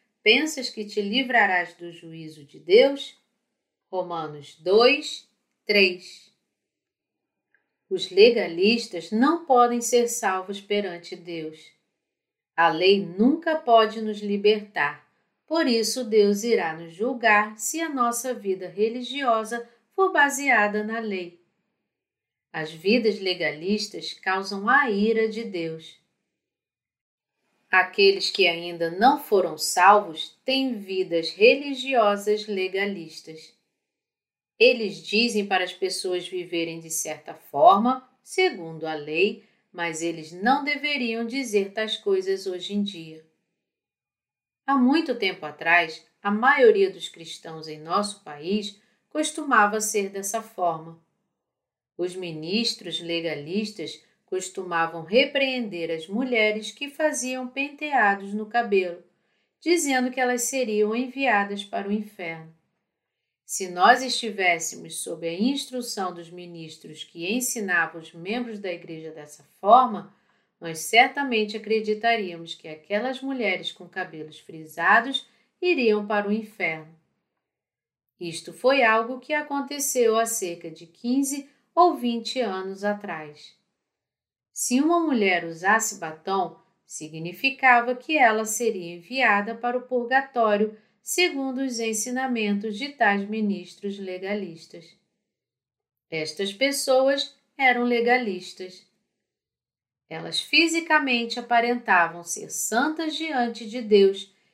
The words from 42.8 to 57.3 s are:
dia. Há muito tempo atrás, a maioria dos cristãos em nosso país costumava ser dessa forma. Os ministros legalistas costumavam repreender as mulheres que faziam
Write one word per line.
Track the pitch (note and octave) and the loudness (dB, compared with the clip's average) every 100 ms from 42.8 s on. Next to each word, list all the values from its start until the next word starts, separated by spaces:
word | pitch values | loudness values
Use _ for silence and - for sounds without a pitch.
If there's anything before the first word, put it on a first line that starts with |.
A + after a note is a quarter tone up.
dia. | G3 E3 D#3+ D#3 _ _ _ _ _ _ _ _ _ _ _ _ _ _ - | -4 -8 -16 -18 _ _ _ _ _ _ _ _ _ _ _ _ _ _ 0
Há | C4+ | 4
muito | B3 D#4+ D#4+ - | 4 4 0 -2
tempo | F#3+ - D3+ | -2 -4 -10
atrás, | - E3 F3 D#3+ - _ _ | -4 2 2 2 -6 _ _
a | G3+ | -4
maioria | G#3+ B3+ C#4+ A#3 G3 F#3+ | 2 4 6 8 6 2
dos | E3+ - | -2 -14
cristãos | E3 E3 - E3 D#3+ D#3 | -16 -18 -16 -14 -14 -12
em | D#3 | -12
nosso | D#3+ F#3+ G3+ - | -2 -2 -2 -8
país | D#3 D3 E3 G#3+ G3+ - _ _ _ | -16 -10 -4 -4 -4 -14 _ _ _
costumava | D4+ D4+ D#4+ C#4+ A3+ G#3 G#3+ | -6 -4 -4 2 4 4 2
ser | G#3+ G#3 G3 | -2 -2 -4
dessa | G3 G3 A3+ | -6 -6 -6
forma. | - - F3 D#3+ D#3+ E3 _ _ _ _ _ _ _ _ _ - | -8 -4 -2 -2 -10 -20 _ _ _ _ _ _ _ _ _ -8
Os | F3+ F#3 | -6 -6
ministros | F3 D#3 D#3+ A3 A3+ - F3 D#3+ | -8 -8 -4 -2 -2 -4 -10 -10
legalistas | E3+ E3 E3 C#3+ D3 G3+ G#3 - D3 - _ _ - | -4 -4 -4 -6 -6 -4 -4 -8 -12 -12 _ _ -8
costumavam | F#3 - G3 F3+ E3+ D#3+ E3 | -8 -6 -10 -4 -2 -2 -4
repreender | D#3+ A#3 C#4 C#4 C4+ B3+ G#3+ E3+ E3 | 0 2 4 0 -2 -2 -6 -6 -6
as | E3 G3 | -6 -6
mulheres | A3 C4 A3+ G#3+ G#3+ G#3+ | -6 -2 2 2 0 -8
que | - C#4+ | -12 -12
faziam | - D4+ B3+ B3+ | -2 -2 -2 -6